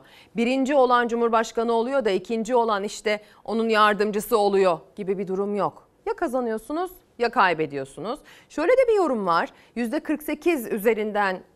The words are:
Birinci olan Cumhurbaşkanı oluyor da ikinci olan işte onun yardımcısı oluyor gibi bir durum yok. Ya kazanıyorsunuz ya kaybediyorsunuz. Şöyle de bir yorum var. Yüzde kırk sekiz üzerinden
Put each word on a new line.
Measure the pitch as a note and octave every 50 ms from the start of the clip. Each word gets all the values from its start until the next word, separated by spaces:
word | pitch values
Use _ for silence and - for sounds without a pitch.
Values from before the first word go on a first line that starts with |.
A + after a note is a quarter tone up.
| - - - - - _ _
Birinci | F#3+ A#3 A#3 C4 C4+ C4+ A#3+ D4+
olan | C#4 B3+ B3 B3 A#3+ A#3+
Cumhurbaşkanı | A#3 A#3 A#3 A#3 A#3 A3+ A3+ A3+ A3+ - A3+ A3+ A#3
oluyor | A#3 A3+ A3+ B3+ C#4 C#4 A3
da | G#3+
ikinci | F#3 F#3 - - A#3 A3+ A3 G#3 B3+
olan | A#3+ A#3 A3+ G#3+ G3 G3
işte | G#3+ - - - G#3+ G#3+ G#3 G#3+ - - _ _
onun | - G#3+ A3+ A3+ A3+
yardımcısı | A3 G#3+ G#3+ G#3 G#3+ F#3 G#3+ G#3+ G3 G#3+ G3+ - A#3+
oluyor | G#3+ G3+ G3+ G3 F#3+ F#3+ F#3 E3 D#3 - - _
gibi | - G3+ F3 F#3+
bir | F3+ G3+
durum | F3 F#3+ F#3 G3+ G3+ G#3
yok. | G3+ F3+ D3+ - - - _ _ _ _
Ya | G4+ A4+
kazanıyorsunuz | - F4+ D4 A#3 C4 B3 A3+ A3 A3 A3 - D4 E4 F#4 F4+ - - _ _ _ -
ya | A#3 A3+
kaybediyorsunuz. | - B3+ - F3+ E3+ D#3 D#3 C#3 C#3 C#3 C3+ C3 - - D3 A3 B3+ - - - - - _ _
Şöyle | - - D#4 -
de | B4+ C5 C5+
bir | A#4 A4
yorum | G4+ F4+ - C4 A3 G3
var. | F3 E3 F3 - - - - - _ _
Yüzde | A3+ A#3+ A3+ B3 D#4
kırk | D4+ - D4+ - -
sekiz | - E4+ D#4+ - F4 E4+ C#4 A3+ G3+
üzerinden | - A3 F#3+ A#3+ A3+ G#3 G#3 G#3+ G3+ G3+ G3+ F#3+ F#3 F3+ - _ _